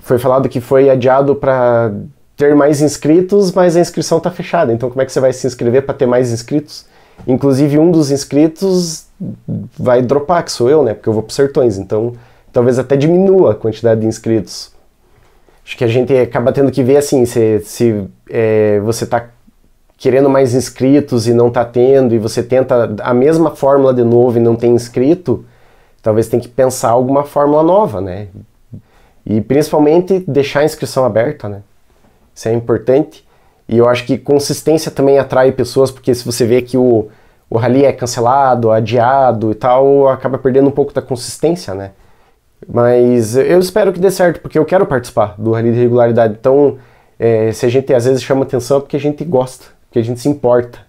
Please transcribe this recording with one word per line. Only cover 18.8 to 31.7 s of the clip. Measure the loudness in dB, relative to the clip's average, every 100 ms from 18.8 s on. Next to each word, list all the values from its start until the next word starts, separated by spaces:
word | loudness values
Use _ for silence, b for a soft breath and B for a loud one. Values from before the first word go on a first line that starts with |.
você | -2 -4 -4
tá | -4 -6 _ _ _ _ _ _ _
querendo | 0 2 2
mais | 2 2
inscritos | 0 -4 -4 2 2 2 -2 0
e |
não | 2 2
tá | 0
tendo, | -2 0 4 4 2
e | 0
você | -2 -6
tenta | -2 -2 0 0 -2 -4
a | -2
mesma | 0 2 2 0 0
fórmula | 0 2 2
de | 2
novo | 2 2 2 2
e |
não | 0
tem | 2 2
inscrito, | 0 -2 -2 0 0 -2 -6 b b b b b b
talvez | -2 -2 0
tenha | -4
que | -4
pensar | -2 -2 0 0
alguma | 0 2 0
fórmula | -2 -2 0 2
nova, | 2 2 0 -4
né? | -8 -10 -14 -18 -20 _ _ -20 b b b b
E | -4 -4
principalmente | 0 0 0 2 2 2 0 -4 -2
deixar | -2 -2 0
a | -2
inscrição | -4 -6 -2 -2
aberta, | 0 -2 -6 -12
né? | -14 -18